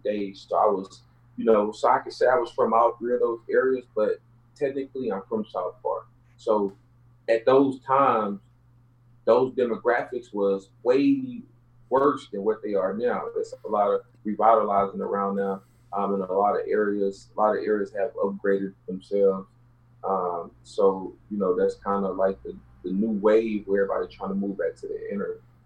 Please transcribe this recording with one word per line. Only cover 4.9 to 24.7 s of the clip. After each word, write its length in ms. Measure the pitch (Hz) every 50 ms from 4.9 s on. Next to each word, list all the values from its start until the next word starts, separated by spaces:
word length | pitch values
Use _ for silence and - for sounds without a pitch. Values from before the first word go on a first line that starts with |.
| - 131 123 110
I'm 100 | 98 98 - -
from 160 | 117 107 104
South 300 | - - - - - - -
Park. 240 | - - - - - - _ _ _ _ _ _
So 340 | - 117 107 104 101 98 - - _ _ _ _ _ _ _ _ _ -
at 160 | 117 113 -
those 340 | 131 131 139 143 135 131 -
times, 600 | - - 131 139 139 131 117 110 107 101 101 98 - _ _ _ _ _ _ _ _ _ _ _ _ _ _ _ _
those 260 | 113 113 123 131 131
demographics 800 | 117 123 120 117 110 101 - 120 120 123 - - 127 120 - -
was 380 | - 104 101 98 98 95 - - _ _
way 600 | - 123 131 139 143 139 139 135 127 123 120 - - - _ _ _ _ _ - - _
worse 380 | 165 143 139 147 139 - - -
than 100 | 101 98
what 200 | 98 107 107 -
they 100 | - 107
are 220 | 101 95 95 95 98
now. 300 | 107 120 120 104 92 - - -
There's 180 | - - - - - -
a 20 | 98
lot 220 | 107 104 104 101
of 100 | 101 98 - _ _ _ _
revitalizing 800 | 107 101 101 107 110 113 110 104 104 101 98 98 98 98 98
around 340 | 95 98 98 101 98 98 98
now, 240 | 98 98 98 95 98 - _ _ _ _ _
um, 220 | - 101 101 98 101
in 80 | 98
a 100 | 92 92
lot 260 | 92 98 104 104 92 -
of 80 | -
areas. 640 | - 92 107 107 101 104 104 98 98 98 - - - -
A 40 | 98
lot 160 | 107 107 104
of 60 | 95
areas 300 | - 104 107 104 98 98
have 220 | - 101 98 95 -
upgraded 580 | - 98 101 101 98 - 98 98 98 98 95 - _ _
themselves. 600 | - 95 92 - - 98 101 101 98 95 95 95 - _ _ _ _ _ _ _ _ _ _ -
Um, 440 | 92 95 95 90 87 87 85 85 - - - -
so, 500 | - - - 101 98 95 95 92 90 - - _ _
you 80 | 104 101
know, 180 | 95 92 90
that's 200 | 90 95 98 -
kinda 340 | - - 101 101 101 98 95
like 320 | 92 95 95 98 98 -
the, 120 | - - 92 - - - - -
the 100 | - 90
new 200 | 92 95 110 113
wave 540 | 110 98 98 107 107 113 113 110 107 101 98
where 180 | 98 98 98 98
everybody's 300 | - - - 92 - -
trying 140 | - 95 95
to 60 | 98
move 240 | 98 98 101 98 -
back 180 | - -